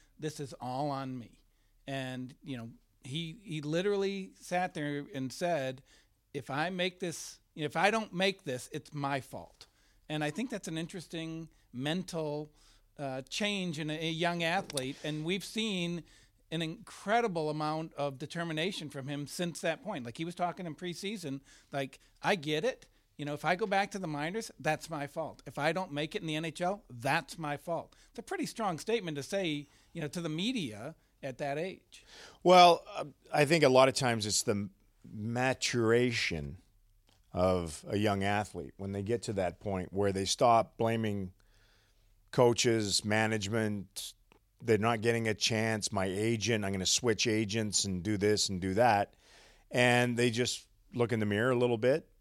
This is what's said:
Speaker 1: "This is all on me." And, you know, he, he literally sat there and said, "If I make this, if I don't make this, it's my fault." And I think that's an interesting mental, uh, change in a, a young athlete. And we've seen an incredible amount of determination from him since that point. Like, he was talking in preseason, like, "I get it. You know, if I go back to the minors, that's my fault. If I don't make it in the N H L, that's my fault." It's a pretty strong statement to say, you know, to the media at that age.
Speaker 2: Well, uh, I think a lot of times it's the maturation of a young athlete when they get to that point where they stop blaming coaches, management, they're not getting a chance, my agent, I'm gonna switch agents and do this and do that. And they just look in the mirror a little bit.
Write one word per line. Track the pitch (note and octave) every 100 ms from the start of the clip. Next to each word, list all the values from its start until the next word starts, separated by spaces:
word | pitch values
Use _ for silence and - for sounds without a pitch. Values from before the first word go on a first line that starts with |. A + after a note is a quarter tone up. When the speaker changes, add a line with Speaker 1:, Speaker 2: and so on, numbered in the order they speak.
| _ -
Speaker 1:
"This | D3+ D3
is | C#3 -
all | B2 B2+ D3
on | C3+ C3 B2+
me." | A2 - _ _ _ _ -
And, | C3+ C3 B2+ B2+ -
you | - B2+
know, | A#2 - _ _
he, | C3 D3+ E3 D#3+
he | - D#3
literally | D3 E3 G3 G3+ G3 G3 F#3+ -
sat | - F3+ F3+
there | E3+ D3 C#3+ C#3+
and | C#3 C3
said, | - E3+ D#3 C3 C3 - - _ _ _
"If | C#3+ -
I | C3+ E3
make | F#3+ F3+ F3+
this, | F3+ C#3+ - - _
if | - D3 D#3+
I | F#3+
don't | A3 G#3+
make | F3 G3 G3
this, | - B2 -
it's | D#3 -
my | D3 C#3 C#3
fault." | A#2+ G#2 D#2+ - - _ _ _ -
And | D3+
I | D3
think | D3+ A#3+
that's | G#3 F#3
an | D#3+
interesting | E3 F#3 D#3 E3+ E3 D#3+ E3 _ _
mental, | A#2+ C#3+ F3 F3+ E3+ D3+ D3 D3+ _ - _ _ -
uh, | C#3 C3 C3+
change | - G#3 G3+ F3+ D3
in | D3+
a, | D#3 E3
a |
young | D#3+ E3+ F3
athlete. | E3 F#3 F3+ C#3+ C3 D3
And | D3+ D3+
we've | D#3 G3
seen | - A3+ A3 F#3+ F3 E3+ - - - _ _
an | D#3+
incredible | D#3+ - - - G3 A3+ A#3+ E3 D3+
amount | D3+ D3+ D#3 D#3+
of | - C#3+ C3
determination | D3+ F3 E3+ D#3 F3 F#3+ D#3
from | C#3+ C3
him | C#3+ C#3+
since | - F3 -
that | E3+ D#3
point. | F#3+ F3
Like, | A#2+ A2+
he | E3
was |
talking | E3+ F3 D#3+ F3
in |
preseason, | D3 F3+ E3 G3 G#3+ E3 C#3 - - _
like, | C#3+ C3+ - _ _
"I | D#3
get | G3 C#3+ D3+
it. | A#3 - - _ _ -
You | D3
know, |
if | D3
I | D3+ F3+
go | G#3+
back | G3 G3+
to | G3+
the | F#3
minors, | D3 D#3 G#3+ A3+ -
that's | D#3 D3+ -
my | D#3 C#3+
fault. | E3 D3 - -
If | C#3
I | D3
don't | E3+ F#3+
make | C#3+ D3+
it | G3+
in | D#3+
the |
N | D#3 E3
H | D3
L, | F3 G3+ -
that's | B2 C3 D#3+ D#3+ F3
my | D3+ D3
fault." | - E3 - - -
It's | -
a |
pretty | - F#4+ A#3
strong | - G#3 D#3+
statement | - A#3 F3 D3
to |
say, | C3 G3 F3+ D3 C#3+ _ _
you | E3
know, | D3
to | F3
the | E3
media | D#3 G#3 B3+ C#3 G#2 B2 E3 _ _
at | C#3 B2
that | D3 C#3+
age. | F#3 - _ - - - - -
Speaker 2:
Well, | F3 F3+ F3 E3 - -
uh, | D3+ - -
I | D3
think | C#3 E3
a | D3
lot | B2+ C3
of |
times | B2+ C3 A#2 G#2
it's | G2
the | - G2+ G2+ - _ _ - G#2+ G#2 A#2 B2+
maturation | B2 - A#2+ A2+ A#2 B2 A#2 - E2 C#2+ F2+ _ _ _ _ _ _ _
of | F#2 F#2 F#2 E2 D2+ -
a | G2+
young | G#2+ G2+
athlete | G2 G#2 G#2 F2+ C#2+ -
when | F#2+
they | G2
get | G2 A#2
to | -
that | G2 F2+ E2+
point | G#2+ F#2+ F2
where | F#2+ G2+
they | G2
stop | F#2+ - B2+ A#2 G#2 -
blaming | A2+ A2+ A2 G2+ F#2+ - _ _ _ _ _ _ _ _ _
coaches, | - B2 A#2 B2 A2+ G#2 F#2
management, | G#2 G#2+ A2 A2 G2 A2+ G#2+ G#2 F#2+ - - - _ - _ _
they're | A#2 G#2+
not | A2 A#2
getting | A2 A#2 A2+
a |
chance, | G#2+ - A2+ A2+ A2 -
my | G2+ F#2+
agent, | F#2 A2 A#2 G2+ A2+
I'm | G2
gonna | G2 F#2
switch | - B2 G#2 A#2+
agents | G#2+ A2 A2 G#2+ F#2
and | G2+ F#2
do | F2 G#2
this | G#2 G#2 -
and | F#2+
do | F#2+
that. | F#2+ A#2+ G2+ G2+ _ _ - - - -
And | B2 B2 B2 B2 A#2+
they | B2
just | A2+ A#2+ - - _ _
look | - A#2
in | A#2
the | G#2
mirror | G#2 B2
a | B2
little | B2 A#2
bit. | B2 D3+ - _